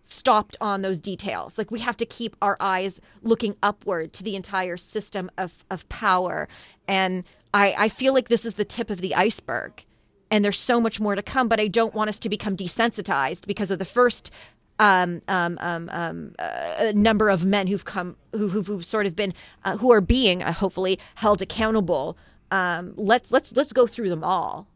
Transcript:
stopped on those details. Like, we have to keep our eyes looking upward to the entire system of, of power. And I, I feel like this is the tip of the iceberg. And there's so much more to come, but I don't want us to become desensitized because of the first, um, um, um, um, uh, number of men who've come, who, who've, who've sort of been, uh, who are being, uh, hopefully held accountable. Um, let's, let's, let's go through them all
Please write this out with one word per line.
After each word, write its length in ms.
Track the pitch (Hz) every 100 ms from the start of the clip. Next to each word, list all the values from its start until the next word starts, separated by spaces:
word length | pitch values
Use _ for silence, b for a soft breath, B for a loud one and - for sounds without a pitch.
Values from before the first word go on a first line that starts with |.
stopped 560 | - - 269 214 202 -
on 220 | 214 196
those 180 | 190 185
details. 600 | 180 185 202 98 - -
Like, 120 | 214
we 100 | 220
have 180 | 233 -
to 80 | 226
keep 280 | - 226 _
our 160 | 202 196
eyes 380 | 196 185 190 185 b b
looking 360 | 226 226 220 196
upward 520 | 208 202 - 175 160
to 100 | -
the 120 | 196 196
entire 420 | 185 196 185 175
system 520 | - 220 202 202 185 -
of, 260 | 180 - _
of 160 | - -
power. 580 | - 220 185 180 156 151 B B B -
And 360 | 190 185 185 175 b b
I, 220 | 202 202 -
I 120 | 214
feel 240 | - 262
like 160 | 269 -
this 160 | 226 226
is 80 |
the 100 | 208
tip 240 | 202 - 233
of 140 | 196
the 120 | 180
iceberg. 680 | - 196 - - 117 - - - _ _ _ _
And 120 | 214
there's 160 | 202 196
so 220 | - 240
much 180 | 226 -
more 160 | 208
to 80 | 202
come, 240 | 208 269 240
but 140 | 220
I 80 | 214
don't 260 | 226 226
want 140 | 214 214
us 100 | 208
to 100 | 226
become 260 | 202 214 190
desensitized 920 | 180 - 233 - - 147 135 175 -
because 240 | 202 196
of 80 | 185
the 60 |
first, 460 | 185 - 247 - - B B B _ _
um, 440 | 214 185 180 175 -
um, 280 | 190 170 175
um, 260 | 175 170 170
um, 440 | - 170 165 160 -
uh, 540 | 82 60 78 - 226
number 360 | 208 214 214 214
of 160 | 190 185
men 200 | 202 185
who've 180 | 196
come, 320 | - - 180 - _
who, 160 | 226 208
who've, 180 | 196 185
who've 180 | 202
sort 220 | 170 214 202
of 100 | 170
been, 160 | 202 - B B
uh, 140 | 196 190
who 120 | 247
are 120 | 226
being, 400 | 180 240 202 180
uh, 100 | -
hopefully 460 | 170 190 - 190 190 B
held 260 | - 214 208
accountable. 800 | 190 - 220 220 180 160 147 165 b b _
Um, 420 | 190 180 170 180 -
let's, 360 | 202 240 -
let's, 240 | 254 - -
let's 160 | 294
go 140 | 240 240
through 240 | 240 208
them 120 | 170
all 440 | 160 185 156 - 196